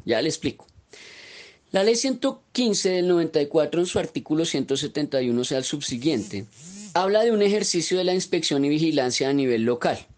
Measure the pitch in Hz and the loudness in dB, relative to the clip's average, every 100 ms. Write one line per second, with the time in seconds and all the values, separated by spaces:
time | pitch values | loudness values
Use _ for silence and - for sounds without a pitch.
0 | - 113 156 - 139 - - _ _ - | -2 0 0 -2 -6 -6 -18 _ _ -20
1 | - - - - - - _ 190 208 226 | -20 -20 -20 -20 -20 -20 _ 0 2 2
2 | 269 254 269 269 _ - 240 196 190 180 | 0 0 -2 -4 _ -2 0 2 0 0
3 | 180 175 160 151 147 165 143 170 180 202 | 2 2 2 0 2 2 2 0 0 -2
4 | 160 143 - 156 165 143 123 135 143 151 | -2 -6 -2 -2 0 -2 0 -2 -2 -4
5 | 147 135 123 120 127 135 131 147 - 120 | -2 0 0 0 0 -2 -4 -6 -6 -2
6 | 151 123 95 101 110 - 165 196 208 165 | 0 -2 -4 -10 -12 -18 -20 -18 -4 0
7 | 190 214 233 214 202 208 196 175 - 180 | 2 4 4 4 4 2 0 -2 0 0
8 | 180 185 180 175 - 143 143 151 160 143 | 0 0 0 -2 0 0 2 2 2 0
9 | 127 - 135 143 131 113 113 120 175 117 | 0 0 0 2 2 2 0 0 -2 -4
10 | - | -10